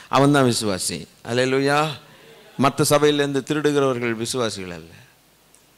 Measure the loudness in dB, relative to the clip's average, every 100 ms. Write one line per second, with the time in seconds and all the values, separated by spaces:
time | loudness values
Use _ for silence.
0 | -2 2 4 4 4 2 -2 -4 -6 -8
1 | -12 _ -6 -2 0 0 0 0 -2 -6
2 | -18 -20 -20 -20 -14 -2 -2 0 2 4
3 | 4 2 0 -2 -4 -2 0 2 0 0
4 | -4 -4 -6 -4 -4 -6 -12 -14 -18 -20
5 | -20 _ _ _ _ _ _